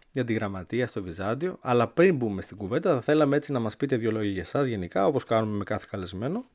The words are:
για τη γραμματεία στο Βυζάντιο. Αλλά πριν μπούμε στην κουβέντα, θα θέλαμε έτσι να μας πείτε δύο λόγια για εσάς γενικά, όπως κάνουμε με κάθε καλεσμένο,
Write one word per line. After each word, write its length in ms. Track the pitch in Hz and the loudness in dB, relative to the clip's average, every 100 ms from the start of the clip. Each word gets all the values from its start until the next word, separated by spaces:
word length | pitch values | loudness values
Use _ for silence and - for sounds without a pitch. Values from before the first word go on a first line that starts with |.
| _ | _
για 120 | 131 | -4
τη 100 | 120 | 0
γραμματεία 540 | 110 104 95 85 117 123 | 0 -2 -6 -6 -4 -2
στο 160 | 110 | -4
Βυζάντιο. 540 | 90 82 98 127 180 185 | -8 -6 -4 -2 -4 -6
Αλλά 260 | - 120 113 | 0 2 4
πριν 280 | - 185 147 | 4 4 4
μπούμε 260 | 113 95 | 0 -2
στην 160 | - 98 | -6 -8
κουβέντα, 360 | 98 135 190 | -4 0 2
θα 80 | 135 | 2
θέλαμε 340 | 131 151 143 147 | 4 4 4 2
έτσι 160 | - | 0
να 80 | 131 | -2
μας 180 | 113 - | -2 -2
πείτε 180 | 139 127 | 0 0
δύο 160 | 113 | 0
λόγια 200 | 110 104 | 0 -2
για 100 | 95 | -2
εσάς 260 | 85 139 135 | -2 0 0
γενικά, 380 | 107 87 92 170 | -2 -4 0 2
όπως 180 | 135 | 2
κάνουμε 340 | - 113 110 101 | 2 0 2 -2
με 60 | |
κάθε 220 | 98 104 - | -4 -6 -6
καλεσμένο, 560 | 101 90 92 127 214 - | -10 -8 -6 -4 -6 -8